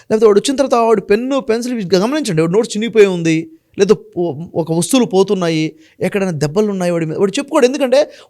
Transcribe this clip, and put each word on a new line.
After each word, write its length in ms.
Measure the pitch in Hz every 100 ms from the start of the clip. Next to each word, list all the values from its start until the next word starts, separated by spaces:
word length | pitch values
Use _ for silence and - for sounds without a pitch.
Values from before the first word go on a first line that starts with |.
| -
లేకపోతే 160 | 220 220
వాడు 120 | 202
వచ్చిన 180 | 277 269
తర్వాత 180 | 269
వాడు 260 | 240 226 214
పెన్ను, 400 | - 208 262 269
పెన్సిల్ 380 | 269 226 240 240
ఇవి 180 | 175 180
గమనించండి, 460 | 226 311 226 156
వాడి 100 | 165
నోట్స్ 240 | 202 226 208
చినిగిపోయి 300 | 226 220 196
ఉంది, 440 | 175 165 160 160 - _ -
లేదా 160 | 196
పో-, 520 | 214 - 175 170 139 175
ఒక 180 | 175 160
వస్తువులు 340 | 165 165 262 220
పోతున్నాయి, 720 | 190 196 190 170 160 156 - _ _
ఎక్కడైనా 300 | 185 202 190
దెబ్బలు 400 | 151 147 180 214
ఉన్నాయి 220 | 190 180
వాడి 140 | 170 156
మీద, 120 | 156
వాడు 140 | 196 226
చెప్పుకోడు. 280 | - 311 247
ఎందుకంటే 440 | 277 262 262 311 -